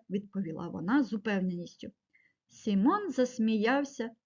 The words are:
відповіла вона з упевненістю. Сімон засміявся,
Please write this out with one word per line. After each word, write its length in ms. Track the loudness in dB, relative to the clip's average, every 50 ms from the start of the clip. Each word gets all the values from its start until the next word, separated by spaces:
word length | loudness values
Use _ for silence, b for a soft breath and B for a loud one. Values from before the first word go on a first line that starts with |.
| -8 -6
відповіла 580 | -6 -6 -6 -6 -6 -6 -6 -4 -6 -6 -8 -8
вона 360 | -8 -6 -2 0 2 2 2
з 100 | 2 -2
упевненістю. 800 | -4 -2 -2 0 0 0 -2 -2 -4 -8 -10 -14 -16 -18 -18 -18 _ _ _ _ _ _ _ _ _ _ _
Сімон 640 | -20 -8 -2 0 2 4 6 6 4 4 2 -2
засміявся, 1000 | 0 0 0 0 0 0 0 2 2 2 2 2 2 2 0 -2 -4 -8 -8 -8 -10 _ _